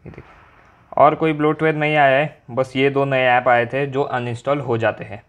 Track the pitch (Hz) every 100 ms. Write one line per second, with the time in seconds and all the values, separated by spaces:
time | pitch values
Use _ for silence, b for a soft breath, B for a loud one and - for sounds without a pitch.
0 | 160 - - - b b b b b -
1 | 143 156 160 151 151 156 160 151 151 151
2 | 139 135 151 - - 120 127 131 139 135
3 | 139 131 127 123 123 120 117 131 143 131
4 | 143 127 120 117 - 143 127 117 110 -
5 | 104 98